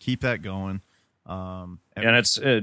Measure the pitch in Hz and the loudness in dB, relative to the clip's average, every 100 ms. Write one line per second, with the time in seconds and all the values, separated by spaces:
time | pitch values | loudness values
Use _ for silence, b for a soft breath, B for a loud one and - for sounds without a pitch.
0 | - 127 131 117 104 95 95 95 - _ | -4 -2 0 -2 -4 -6 -4 -6 -10 _
1 | _ _ - 92 92 92 90 87 _ - | _ _ -12 -10 -8 -12 -14 -16 _ -2
2 | 113 117 - - 143 117 | 4 4 4 2 2 2